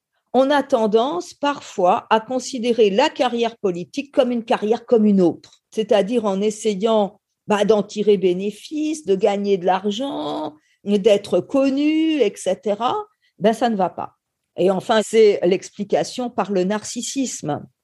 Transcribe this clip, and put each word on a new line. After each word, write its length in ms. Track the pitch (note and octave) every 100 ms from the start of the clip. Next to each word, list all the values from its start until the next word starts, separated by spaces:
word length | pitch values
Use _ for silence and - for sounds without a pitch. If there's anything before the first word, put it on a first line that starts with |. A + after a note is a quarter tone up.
| _ _ _
on 180 | B3 C4+
a 120 | C#4+
tendance 680 | C#4 B3+ A3 A3 B3+ F4 -
parfois 760 | - C#4+ C#4 - - F3+ A3 -
à 100 | A3
considérer 720 | A3 B3+ - C4 A#3+ A#3 G#3
la 200 | F#3+ D#4
carrière 480 | D#4 B3+ A#3 A3+ -
politique 560 | G3 F3 F3 - C#4
comme 180 | - B3
une 120 | B3
carrière 420 | A3+ G#3+ G#3 A3+ -
comme 200 | A#3 G#3+
une 160 | G3
autre, 420 | F3 - - _ _
c'est-à-dire 540 | - A3 G#3+ G3+ B3 G#3
en 160 | F#3+
essayant, 760 | G#3+ G#3+ A3 G3 A3+ A3 F#3+ - _ _ -
bah, 160 | G3+
d'en 200 | G3+ G#3+
tirer 340 | G3+ G#3 G#3 G3+
bénéfice, 880 | F3+ F3+ G#3 G#3 - D4+ D4+ D#4 -
de 100 | F#3+
gagner 420 | G#3 G3+ G3+ G3
de 80 | F3+
l'argent, 920 | F#3 G#3 G3+ C#4 D4 D4+ D4 D4+ - _ _
d'être 560 | G3 G3+ F#3+ G#3 - F3+
connu, 840 | F3 C4+ C4+ C4+ D4 D#4 D#4+ D#4
et 120 | G#3 -
cetera. 600 | - F#3 A3 G#3 B3 G#4+ G#4 _ _ _
Ben, 140 | G3+
ça 160 | A3+ A#3+
ne 60 | G#3
va 140 | F3
pas. 260 | - - _ _ _ _ -
Et 140 | F3+
enfin, 300 | F#3+ - A3
c'est 360 | G3+ A3+ G#3+ F#3
l'explication 880 | F3 F#3 - - G3+ G#3+ E3+ - B3
par 220 | A#3+ F#3+
le 120 | G3 F#3
narcissisme. 1000 | G#3 - A#3+ - C#4 B3+ - D3+ C#3+ - _